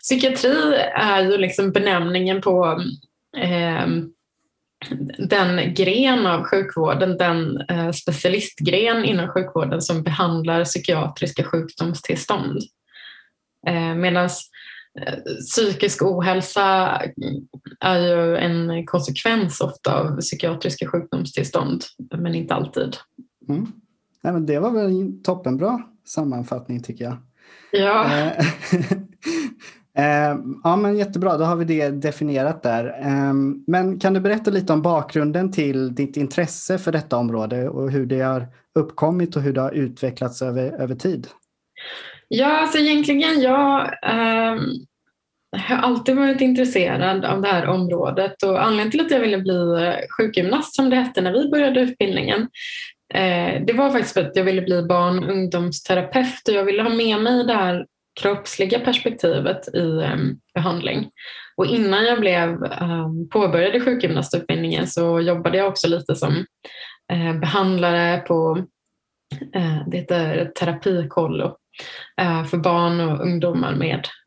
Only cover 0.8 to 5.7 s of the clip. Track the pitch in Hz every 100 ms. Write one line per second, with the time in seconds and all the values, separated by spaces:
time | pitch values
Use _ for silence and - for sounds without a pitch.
0.8 | - - 214 196 185 196 185 - 196 196
1.8 | 202 180 170 180 185 190 196 180 170 160
2.8 | 175 131 _ _ _ 269 180 175 170 165
3.8 | 170 165 165 _ _ _ _ _ _ _
4.8 | - - 143 - 190 202 180 180 170